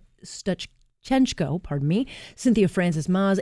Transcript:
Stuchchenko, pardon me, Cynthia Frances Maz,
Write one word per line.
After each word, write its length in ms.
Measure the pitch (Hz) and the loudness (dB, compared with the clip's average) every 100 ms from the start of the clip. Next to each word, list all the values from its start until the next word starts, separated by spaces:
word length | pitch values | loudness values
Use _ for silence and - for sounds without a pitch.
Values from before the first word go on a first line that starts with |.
| _ _ | _ _
Stuchchenko, 1400 | - - 202 180 - _ _ _ - 262 254 - 139 170 | -20 -10 -6 -6 -8 _ _ _ 0 2 2 0 -2 -4
pardon 240 | - 143 143 | -4 -2 0
me, 200 | 196 269 - - | 0 -2 -8 -20
Cynthia 320 | - 254 220 190 | -2 2 4 2
Frances 400 | 190 175 156 151 | 2 0 0 0
Maz, 320 | 185 196 190 | 2 2 0